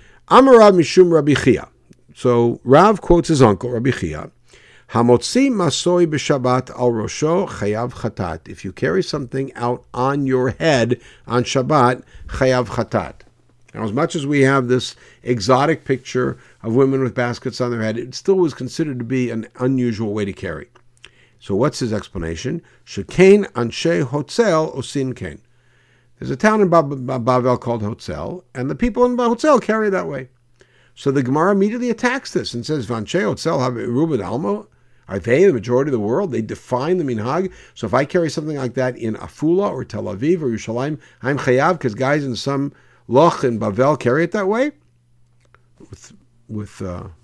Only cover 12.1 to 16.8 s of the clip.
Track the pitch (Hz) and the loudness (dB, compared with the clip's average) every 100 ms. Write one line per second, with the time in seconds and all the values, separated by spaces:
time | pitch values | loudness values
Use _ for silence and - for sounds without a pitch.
12.1 | - - - 131 127 117 - 110 110 80 | -20 -10 -2 0 0 -2 -6 -4 -4 -4
13.1 | - _ _ _ _ _ 110 110 120 165 | -10 _ _ _ _ _ -8 -4 -2 -2
14.1 | 170 139 143 135 139 120 123 - - - | -4 -2 2 4 2 2 0 -2 -12 -20
15.1 | _ 117 120 95 127 151 156 - 131 - | _ -4 -2 2 2 2 -2 -4 -4 -4
16.1 | 127 131 131 - _ 113 120 | -4 -4 -6 -14 _ -2 2